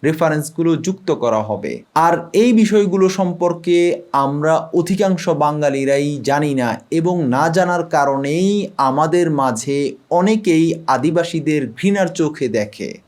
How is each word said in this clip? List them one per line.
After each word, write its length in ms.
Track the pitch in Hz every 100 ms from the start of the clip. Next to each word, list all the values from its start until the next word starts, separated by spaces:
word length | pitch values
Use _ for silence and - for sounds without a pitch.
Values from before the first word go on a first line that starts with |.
রেফারেন্সগুলো 680 | 139 156 165 151 151 - 165 156 170
যুক্ত 220 | 190 - 151
করা 180 | 120 110
হবে। 300 | 107 101 95 60 - - 165
আর 80 | 170 - 180
এই 80 | 233
বিষয়গুলো 540 | 226 214 214 202 190 190 190
সম্পর্কে 580 | 185 175 175 165 165 175 175 - - 139
আমরা 300 | 139 143 151 160 - -
অধিকাংশ 440 | 165 190 196 185 - 156
বাঙালিরাই 640 | 147 151 147 139 135 139 147 143 123
জানি 240 | 139 151
না, 140 | 139 120 110 -
এবং 240 | 165 165 180 143
না 100 | 127 160 165
জানার 280 | 180 175 165 160
কারণেই 520 | 139 139 139 156 190 208 190 - 135
আমাদের 380 | 135 156 170 170
মাঝে 480 | 147 135 113 139 139 143 - _
অনেকেই 560 | 170 190 220 202 160 165 160 -
আদিবাসীদের 680 | 131 147 160 170 165 147 151 131 113
ঘৃণার 300 | 190 202 180 165
চোখে 280 | 156 151 127
দেখে 420 | 110 104 - 87 -